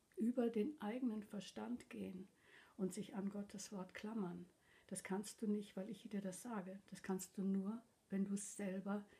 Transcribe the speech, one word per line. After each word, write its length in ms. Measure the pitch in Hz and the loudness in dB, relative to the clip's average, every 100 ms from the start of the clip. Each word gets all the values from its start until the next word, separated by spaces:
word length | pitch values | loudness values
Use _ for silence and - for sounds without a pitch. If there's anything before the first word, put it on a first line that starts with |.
| _ - | _ 2
über 320 | 220 247 240 | 4 6 6
den 300 | 226 208 - | 6 2 2
eigenen 420 | 208 247 254 214 | -2 0 0 0
Verstand 640 | 208 208 - - 220 247 - | -2 -6 -6 -6 -4 -4 -6
gehen 380 | 226 190 185 185 _ - - - - | -6 -4 -6 -10 _ -20 -20 -14 0
und 160 | 185 | 0
sich 220 | 214 - 202 | 0 -4 -2
an 140 | 196 | -2
Gottes 420 | 202 202 202 - | -2 -4 -6 -6
Wort 220 | 202 185 | -6 -6
klammern. 520 | - 214 226 180 175 180 - _ - - | -6 -4 0 0 -2 -8 -16 _ -20 -8
Das 160 | 180 | -6
kannst 380 | - 190 214 - | -2 -2 -2 -2
du 60 | 214 | 2
nicht, 300 | 208 208 - | 2 2 -4
weil 120 | 196 | -4
ich 200 | 208 214 | -6 -4
dir 120 | 202 | -2
das 200 | 196 180 | -2 -4
sage. 380 | 240 214 185 196 - | -4 -4 -4 -8 -10
Das 140 | 190 | -6
kannst 340 | - 185 - - | 0 0 0 0
du 60 | |
nur, 380 | 190 196 190 233 - _ _ | 4 4 4 -2 -6 _ _
wenn 160 | 196 196 | 2 4
du 80 | |
es 220 | 202 - - | 2 -2 -2
selber 500 | 202 190 196 208 202 | -2 0 0 0 -2